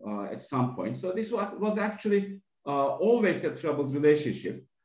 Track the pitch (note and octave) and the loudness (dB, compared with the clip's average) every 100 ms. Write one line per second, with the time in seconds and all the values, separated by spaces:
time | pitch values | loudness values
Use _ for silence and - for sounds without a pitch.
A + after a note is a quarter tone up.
0 | G#2 G#2 G2 - - C3 B2 - F#2+ B2+ | -8 -6 -6 -10 -4 0 0 -2 -6 -4
1 | F#3 A3 G#3+ A3+ G#3 - G#3+ G3+ G#3 G#3 | -4 -4 -4 -4 -4 -2 -2 0 -2 -4
2 | G#3+ G3+ G3 - - _ C#3+ C#3+ C#3 - | 2 2 2 -6 -18 _ -4 0 0 2
3 | G3 A#3+ G3 - D#3+ - D#3+ C#3 C3 C#3+ | 4 4 4 2 -2 -4 -2 -2 -2 4
4 | D3 D3 B2+ - - - - _ | 6 6 4 -4 -6 -8 -12 _